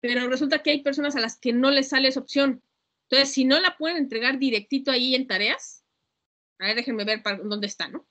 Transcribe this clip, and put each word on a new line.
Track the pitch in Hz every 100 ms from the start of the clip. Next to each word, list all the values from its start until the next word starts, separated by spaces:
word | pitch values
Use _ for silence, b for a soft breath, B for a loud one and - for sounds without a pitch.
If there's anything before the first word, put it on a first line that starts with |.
pero | 240 247 247
resulta | 262 285 302
que | 302
hay | 294
personas | 285 277 285 277
a |
las | 226 -
que | 247
no | 240 269
les | 277 269
sale | 269 262
esa | 262
opción. | 269 277 277 247 _ _ _ _ _
Entonces, | 254 277
si | 277
no | 262 294
la | 370 359
pueden | 311 349
entregar | 277 220 240 269
directito | 269 214 208 277 269
ahí | 254 254
en | 262 254
tareas, | 190 208 330 - - _ _ _ _ _ _ _ _
a | 190
ver, | 226
déjenme | 240 220
ver | 208 214
para, | 208 196
dónde | 208 208 202
está, | - 170
¿no? | - _